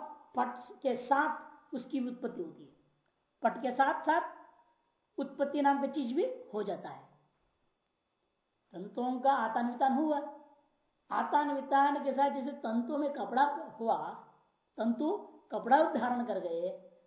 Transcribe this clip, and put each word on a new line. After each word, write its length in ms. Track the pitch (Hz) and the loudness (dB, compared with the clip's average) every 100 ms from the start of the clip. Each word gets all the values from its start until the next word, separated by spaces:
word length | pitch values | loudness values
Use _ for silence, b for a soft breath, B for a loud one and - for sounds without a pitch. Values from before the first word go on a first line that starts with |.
| - - - 247 | -8 -16 -8 -4
पट 440 | 240 - - - | -4 -4 -14 -6
के 140 | 254 233 | -2 -2
साथ 800 | - 277 302 - - - _ | 0 0 2 -4 -10 -20 _
उसकी 340 | 277 - 269 247 | -10 -6 -4 -4
उत्पत्ति 340 | 240 233 - | -6 -8 -8
होती 200 | 160 156 | -10 -12
है, 60 | 143 _ _ _ _ _ _ _ | -20 _ _ _ _ _ _ _
पट 200 | 226 - | -2 0
के 100 | 254 | -2
साथ 300 | 240 269 - | 2 2 2
साथ 340 | 311 330 - - - _ _ _ _ _ _ - | 2 2 0 -8 -20 _ _ _ _ _ _ -6
उत्पत्ति 440 | 277 - 285 294 | -6 -2 -2 2
नाम 180 | 277 277 | 2 2
की 80 | 277 | 0
चीज 240 | 320 240 | -2 -2
भी 140 | 269 508 - - | 0 0 -2 -8
हो 80 | 208 | -6
जाता 260 | 202 165 - | -4 -6 -8
है। 160 | - - _ _ _ _ _ _ _ _ _ _ _ _ _ _ _ _ | -14 -18 _ _ _ _ _ _ _ _ _ _ _ _ _ _ _ _
तंतुओं 460 | 180 202 254 247 254 | -14 -10 -4 -4 2
का 120 | 269 | 2
आतान्वितान 600 | 226 220 240 240 240 269 | 4 2 0 -2 2 2
हुआ, 280 | 247 311 185 - - - _ _ _ _ _ - | 4 2 0 -2 -10 -20 _ _ _ _ _ -4
आतान्वितान 920 | 208 233 285 285 277 - 277 285 294 | -2 2 2 2 0 2 4 6 4
के 80 | 269 | 0
साथ 180 | 247 277 | 2 2
जैसे 220 | 277 262 | 2 -4
तंतुओं 460 | - 233 226 240 285 | -6 -2 -2 0 0
में 140 | 294 | -2
कपड़ा 640 | 254 - 254 285 330 311 - | -2 -2 2 2 2 -8 -4
हुआ, 160 | 226 180 170 220 - _ _ _ _ - | 0 0 -2 -10 -16 _ _ _ _ -2
तंतु 380 | 226 233 302 415 - - _ | 0 2 0 -2 -6 -20 _
कपड़ा 420 | 269 233 277 320 | -6 4 6 6
धारण 320 | 277 240 240 | 2 0 -2
कर 140 | 233 185 | -2 -4
गए, 520 | 170 165 180 - - - | -4 -4 -4 -6 -14 -20